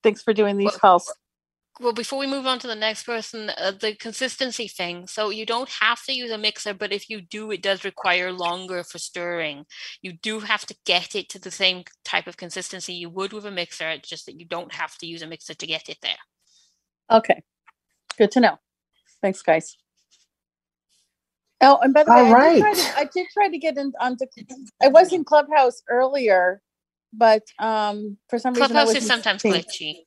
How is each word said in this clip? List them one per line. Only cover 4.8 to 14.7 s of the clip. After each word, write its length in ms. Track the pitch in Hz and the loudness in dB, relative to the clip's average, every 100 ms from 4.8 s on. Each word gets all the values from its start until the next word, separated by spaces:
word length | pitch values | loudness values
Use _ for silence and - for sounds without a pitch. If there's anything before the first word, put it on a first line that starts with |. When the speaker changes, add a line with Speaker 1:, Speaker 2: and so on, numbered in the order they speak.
| 175 175 185 | -10 -10 -12
Speaker 2:
So 220 | - 214 | -6 -6
you 160 | 214 220 | -6 -6
don't 240 | 233 269 - | -6 -6 -4
have 220 | 220 233 - | -4 -4 -8
to 80 | |
use 180 | 262 247 | -10 -8
a 60 | 220 | -6
mixer, 360 | 214 - 214 | -6 -6 -12
but 200 | 190 208 | -8 -8
if 160 | 196 - | -8 -10
you 100 | 220 | -16
do, 300 | 175 214 220 | -14 -14 -10
it 100 | 196 | -8
does 220 | 196 190 | -6 -6
require 480 | 196 - 190 180 180 | -8 -6 -2 -2 -4
longer 520 | 180 175 175 185 185 | -6 -6 -8 -10 -12
for 140 | 175 170 | -12 -14
stirring. 680 | - 180 175 170 156 143 151 - - - | -14 -10 -8 -8 -8 -12 -20 -20 -18 -16
You 120 | 185 | -18
do 260 | 165 220 220 | -12 -10 -10
have 260 | 208 208 - | -6 -6 -6
to 80 | - - | -16 -4
get 300 | 180 170 202 | -4 -4 -12
it 120 | 180 | -12
to 80 | 190 | -16
the 120 | 185 | -16
same 320 | - 190 180 180 _ - | -4 -4 -4 -14 _ -6
type 220 | 175 175 | -6 -6
of 100 | - | -16
consistency 560 | 175 190 180 190 - | -14 -12 -12 -14 -14
you 160 | 180 170 | -14 -12
would 240 | 175 196 | -10 -10
with 120 | 214 208 | -10 -12
a 60 | |
mixer. 380 | 190 170 - 160 | -10 -10 -10 -10
It's 180 | 151 - | -10 -12
just 160 | 165 - | -18 -18
that 140 | 165 | -20
you 60 | 170 | -12
don't 280 | 175 180 | -12 -12